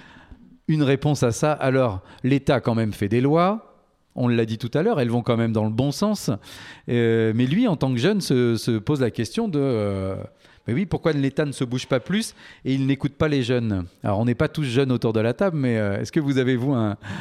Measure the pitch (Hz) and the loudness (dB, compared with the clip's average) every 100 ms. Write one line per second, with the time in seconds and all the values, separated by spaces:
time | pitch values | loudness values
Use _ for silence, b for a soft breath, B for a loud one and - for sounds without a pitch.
0 | B B B B - - - 156 139 135 | B B B B -20 -10 -2 0 2 2
1 | 151 139 123 113 151 143 135 131 127 92 | 0 2 0 0 -2 0 0 2 2 -2
2 | B B 127 135 135 127 120 113 110 98 | B B 0 0 2 0 2 0 -2 -2
3 | 101 120 139 160 180 220 - _ _ _ | 0 2 2 4 2 0 -8 _ _ _
4 | _ - 123 117 110 110 - 147 208 185 | _ -2 0 2 0 -4 -4 -2 0 0
5 | 120 117 110 117 117 110 107 110 143 - | 0 0 0 0 0 0 0 0 -2 0
6 | 208 208 - 107 B B B B - 120 | -2 -2 -4 -6 B B B B -4 0
7 | 117 113 110 110 127 180 247 165 135 123 | 2 2 2 2 2 2 2 2 0 0
8 | 156 208 - 131 120 113 - 113 101 147 | 2 0 2 2 2 2 0 -2 0 0
9 | 120 - 113 - 226 147 139 113 104 98 | 0 -2 -4 -4 -2 0 0 0 -2 -2
10 | 95 98 98 b b b - 127 196 147 | -4 -6 -10 b b b -4 -4 -2 -2
11 | 170 147 139 - 151 - 127 123 - 131 | 0 0 0 0 -2 -2 -4 -4 -2 -2
12 | - 202 226 B B B - 135 135 139 | 0 -2 -2 B B B -2 0 0 0
13 | 147 - 156 143 120 123 113 95 87 - | -2 -2 0 0 0 0 0 -2 -4 -6
14 | 107 101 117 120 156 - 139 117 135 120 | -2 0 2 2 0 -2 0 0 2 0
15 | 117 110 110 - 196 160 127 110 104 101 | 0 0 0 0 0 0 0 0 0 -2
16 | 117 165 139 131 127 127 131 127 107 101 | -2 -2 0 2 2 2 0 0 0 -4
17 | B B | B B